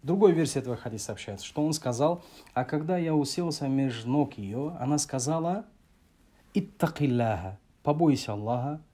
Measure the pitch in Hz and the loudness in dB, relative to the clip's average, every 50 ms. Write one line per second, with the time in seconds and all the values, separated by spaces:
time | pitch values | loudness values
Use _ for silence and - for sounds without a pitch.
0 | - 135 175 196 208 196 170 160 160 135 - 139 117 123 120 - - 107 113 107 | 0 0 2 6 6 6 6 6 2 2 0 -4 -4 -4 -6 -6 -6 -8 -8 -8
1 | - - 104 98 - - 101 - - - - - 151 156 156 156 - 127 120 113 | -8 -8 -10 -10 -8 -12 -10 -10 -12 -8 -4 -2 0 0 0 -2 -2 -4 0 2
2 | 143 156 175 - - - - - - - - 127 123 - - 151 151 160 185 180 | 2 2 2 0 -6 -18 -20 -20 -20 -6 -4 -4 -2 -2 -2 -4 -2 0 0 0
3 | 170 165 156 151 143 135 - - 175 170 151 - 147 135 135 135 135 135 120 117 | 0 2 2 2 2 0 -2 -2 -2 -2 -2 -2 -2 0 0 2 2 0 -2 -4
4 | 113 120 131 151 143 - - - 104 98 104 123 143 151 175 151 127 131 147 147 | -2 0 2 2 2 0 -2 -10 -8 -6 -6 -6 -6 -6 -6 -6 -2 0 0 0
5 | - - - 131 123 143 160 165 160 170 185 208 233 - _ _ _ _ _ _ | 0 -2 -4 -4 -2 0 -2 0 0 -2 -2 -4 -6 -10 _ _ _ _ _ _
6 | _ _ _ _ _ _ _ _ _ _ _ 202 - - - _ - 156 - - | _ _ _ _ _ _ _ _ _ _ _ -4 -4 -4 -4 _ -2 -2 0 0
7 | 147 135 120 120 117 113 107 90 87 95 95 - _ _ _ _ _ 143 147 156 | 0 2 2 2 2 2 0 -2 -4 -8 -12 -14 _ _ _ _ _ 0 2 4
8 | 170 156 139 - - - 107 104 104 110 123 123 123 143 151 156 - _ | 6 6 6 4 0 -6 -6 -6 -2 -2 -2 -2 -2 -4 -6 -8 -12 _